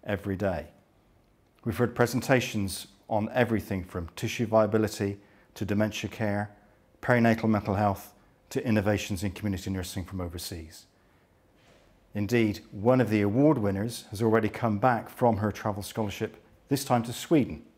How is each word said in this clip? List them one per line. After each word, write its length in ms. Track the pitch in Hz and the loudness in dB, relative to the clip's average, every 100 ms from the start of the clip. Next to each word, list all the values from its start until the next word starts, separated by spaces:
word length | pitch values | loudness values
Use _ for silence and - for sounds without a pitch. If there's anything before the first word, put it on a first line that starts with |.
| - | -4
every 320 | 101 101 95 | -4 -4 -2
day. 300 | 101 85 73 _ _ _ _ _ _ _ _ _ 117 | -2 -2 -8 _ _ _ _ _ _ _ _ _ -6
We've 100 | 104 | 0
heard 180 | 120 | 0
presentations 920 | - 120 127 - 131 - 107 98 - - _ _ | 2 2 2 2 2 2 -2 -4 -4 -12 _ _
on 200 | 110 110 | -4 -2
everything 500 | 127 113 110 - 95 | 2 2 2 -2 -6
from 240 | 90 92 85 - | -6 -8 -10 -8
tissue 300 | 113 - 113 | -8 -4 2
viability 720 | 110 107 113 107 - 101 101 - _ _ - | 4 4 2 0 -2 -4 -4 -14 _ _ -8
to 100 | 98 | -2
dementia 440 | 104 107 - 101 | 0 0 -2 -8
care, 460 | - 110 101 104 - _ _ _ _ | -4 -4 -2 -6 -10 _ _ _ _
perinatal 480 | - 120 117 113 110 | 2 4 6 4 2
mental 240 | 107 107 | 0 0
health, 400 | 98 104 95 - _ _ _ _ | 0 2 0 -8 _ _ _ _
to 140 | 135 127 | -6 0
innovations 560 | 107 101 104 - 98 101 | 2 2 0 -2 -4 -6
in 60 | |
community 380 | 90 104 92 95 | -4 -6 -4 -4
nursing 360 | 95 87 - 90 | -6 -6 -10 -8
from 160 | 95 | -8
overseas. 640 | 87 82 - 85 80 - - _ _ _ _ _ _ _ _ _ _ _ _ | -8 -8 -12 -12 -14 -20 -20 _ _ _ _ _ _ _ _ _ _ _ _
Indeed, 480 | 104 101 120 110 101 - | -6 0 2 2 0 -8
one 300 | 104 107 127 | -2 2 4
of 80 | 110 | 4
the 100 | 107 | 4
award 380 | 101 110 147 135 | 2 4 4 4
winners 480 | 104 95 113 - - | 0 0 -4 -8 -12
has 100 | 101 | -2
already 260 | 113 110 107 | 2 4 2
come 300 | - 117 101 | -2 -2 2
back 300 | 127 117 - | 2 2 -4
from 260 | - 120 104 | 0 2 2
her 160 | 107 | -2
travel 320 | - 110 104 | -2 -6 -6
scholarship, 580 | 98 - 107 - 107 - _ _ _ | -8 -6 -6 -4 -8 -8 _ _ _
this 160 | 139 - | -4 2
time 180 | 120 | 0
to 80 | 117 | 0
Sweden. 520 | 117 - 165 107 78 - | -8 2 2 2 -4 -14